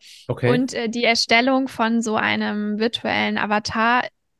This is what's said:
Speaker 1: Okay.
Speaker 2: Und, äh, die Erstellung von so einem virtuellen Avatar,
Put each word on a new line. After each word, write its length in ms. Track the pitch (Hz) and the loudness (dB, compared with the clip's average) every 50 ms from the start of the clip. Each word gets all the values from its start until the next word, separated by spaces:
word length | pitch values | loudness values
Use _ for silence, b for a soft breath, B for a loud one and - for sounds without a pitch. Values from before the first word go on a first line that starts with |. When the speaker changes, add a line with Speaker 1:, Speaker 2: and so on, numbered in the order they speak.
| B B B B B - | B B B B B -8
Speaker 1:
Okay. 220 | - - - 240 | -4 0 2 2
Speaker 2:
Und, 240 | 247 247 262 247 - | 4 4 2 0 -2
äh, 160 | - 240 226 | -4 -4 -4
die 140 | 226 240 240 | -2 0 0
Erstellung 640 | 220 233 233 - - 226 226 247 262 262 262 269 262 | 2 2 2 2 2 2 4 4 4 2 2 0 -2
von 340 | - - 233 226 226 233 | -2 -2 0 0 0 0
so 140 | 226 220 214 | 0 0 0
einem 640 | 220 - 208 214 214 214 214 208 208 208 208 214 208 | 0 0 0 0 0 -2 -2 -4 -4 -4 -4 -2 -2
virtuellen 580 | 220 233 233 - - 220 - 208 214 208 208 214 | -2 -2 -2 -4 -4 -2 0 0 0 0 -2 -2
Avatar, 680 | - 208 214 214 214 - - 226 220 233 240 247 - - - _ _ _ _ _ | 0 0 0 0 -2 -2 -2 0 2 2 2 2 0 -2 -8 _ _ _ _ _